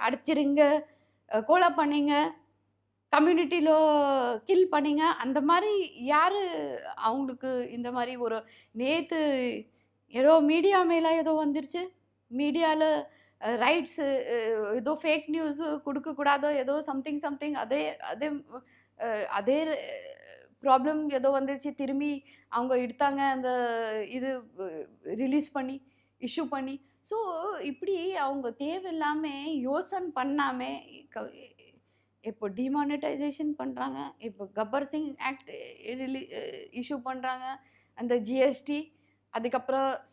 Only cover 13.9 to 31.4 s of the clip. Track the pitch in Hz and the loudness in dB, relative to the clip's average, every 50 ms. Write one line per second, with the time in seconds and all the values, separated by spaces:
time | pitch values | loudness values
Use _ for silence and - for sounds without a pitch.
13.9 | - 330 285 277 269 254 - - 240 233 220 226 226 214 214 202 220 247 214 294 | -4 -2 -2 0 0 0 0 -2 -2 -2 0 0 0 0 0 -2 -2 -2 0 -2
14.9 | 311 302 - 311 311 302 302 302 311 330 311 302 277 294 330 302 302 294 - 285 | -2 0 0 0 0 0 0 -2 -2 -2 -2 -2 -2 -4 -4 -4 -4 -4 -4 -6
15.9 | 269 285 302 320 269 277 285 285 285 269 294 294 294 269 254 269 285 311 294 302 | -6 -6 -6 -6 -4 0 2 2 2 2 2 0 0 0 0 0 -2 -2 -2 -4
16.9 | 269 269 262 311 294 294 339 285 285 - 294 302 285 - 226 220 269 302 302 302 | -4 -4 -4 -4 -6 -4 -4 -6 -6 -6 -4 -4 -4 -4 -2 -2 -2 -2 -2 -2
17.9 | - - - - - 220 294 302 294 285 - - 226 254 - _ _ _ _ _ | -6 -8 -8 -8 -6 -4 -4 -4 -4 -6 -10 -12 -18 -18 -18 _ _ _ _ _
18.9 | _ - 226 233 214 208 185 - - 202 202 247 277 311 320 311 294 - - - | _ -6 -4 -4 -2 -2 -4 -4 -4 -2 2 2 2 2 2 0 -2 -4 -6 -8
19.9 | 113 92 90 - - - - - 71 64 64 _ _ _ - 277 262 262 254 302 | -12 -12 -14 -16 -18 -20 -20 -20 -20 -20 -20 _ _ _ 4 4 4 6 4 2
20.9 | 302 302 311 294 277 254 262 269 277 269 277 269 277 262 - 285 - - 269 269 | 0 0 -2 -2 0 2 2 2 2 2 0 -2 -4 -4 -6 -8 -6 -4 -4 -2
21.9 | 277 277 294 294 285 269 - - - _ _ - - 240 247 254 254 254 247 240 | -2 -2 -2 -2 -4 -6 -8 -16 -20 _ _ -6 -4 -2 0 0 0 0 0 -2
22.9 | 247 - 285 277 277 277 277 277 - 262 254 254 247 247 240 233 233 226 226 220 | -2 0 0 0 0 0 0 0 0 0 -2 0 0 0 0 0 -2 -2 -2 -4
23.9 | 220 220 202 - 247 254 254 269 262 247 220 - - 180 190 180 160 156 - - | -4 -4 -6 -6 -6 -6 -4 -4 -6 -6 -10 -14 -12 -10 -10 -8 -8 -10 -12 -14
24.9 | - _ - 156 190 220 269 262 285 302 294 - - 277 254 262 269 277 - _ | -16 _ -10 -8 -4 -2 0 0 0 0 0 -2 -4 -6 -6 -6 -8 -10 -14 _
25.9 | _ _ _ _ _ _ 254 240 - 339 302 254 285 269 262 269 277 - _ _ | _ _ _ _ _ _ -10 -6 -4 -4 -4 -4 -4 -6 -6 -8 -10 -12 _ _
26.9 | _ _ - - 427 453 440 370 330 320 349 427 381 302 - 285 254 - 359 392 | _ _ -12 -6 -6 -4 -4 -4 -6 -6 -6 -6 -6 -6 -6 -8 -8 -6 -4 -4
27.9 | 392 330 349 381 370 320 277 269 277 277 247 233 226 - 285 302 339 381 381 359 | -2 -2 -2 -4 -2 -2 -2 -2 -2 -4 -6 -6 -6 -6 -6 -4 -4 -6 -6 -6
28.9 | 330 320 302 294 302 311 311 294 277 277 285 320 311 269 247 262 285 339 370 - | -4 -2 -2 -2 -2 -2 -4 -4 -6 -6 -6 -4 -4 -2 -2 -2 -2 -2 -4 -4
29.9 | 392 370 370 320 - 262 254 277 285 294 277 269 254 254 254 277 - - - - | -6 -6 -6 -6 -4 -4 -2 0 0 0 0 0 -2 -4 -6 -6 -8 -10 -12 -16
30.9 | - - - _ - 220 214 - - - | -20 -20 -20 _ -12 -12 -12 -12 -14 -18